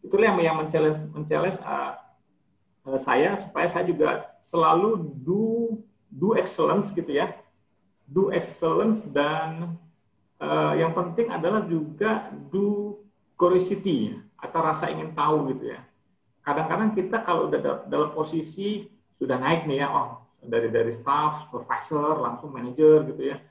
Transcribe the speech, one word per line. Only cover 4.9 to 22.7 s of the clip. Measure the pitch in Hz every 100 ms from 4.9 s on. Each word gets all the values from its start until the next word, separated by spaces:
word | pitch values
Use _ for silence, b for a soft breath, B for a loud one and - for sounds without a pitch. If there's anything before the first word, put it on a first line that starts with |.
| 214 156 131
do, | 131 196 226 233 233 214 - _ _
do | 131 185 220
excellence | - - 151 180 -
gitu | - 156
ya. | 143 175 - - _ _ _ _ _ -
Do | 151 196
excellence | 170 - - 160 165 214 214
dan, | 151 139 147 156 160 165 170 170 - _ _ _ _ _
eh, | - 151 156 156
yang | 165
penting | 170 175 226 233
adalah | - 170 214 170
juga | 165 147 - 208 214 - 170 143
do | 185 202 202 208 202 - _ _
curiosity | - 175 185 - 202 196 151 107 - - _
atau | - 165
rasa | 160 151 170
ingin | 160 156 156
tahu | 147 156 135 127
gitu | 120
ya. | 120 - _ _ _ _ _ -
Kadang-kadang | 147 151 170 220
kita | 196 180 226 -
kalau | 170 147
udah | -
da-, | 143 139 -
dalam | 143 151
posisi | 156 151 165 151 - 202 214 - _ _ _
sudah | 131 123
naik | 135 165 151
nih | 135
ya, | 143
oh | - - - _ _
dari, | 123 117 113
dari | 113 113
staff, | 113 143 147 151 - -
supervisor, | 120 - - - 151 147 156
langsung | 123 123 151
manager | 131 123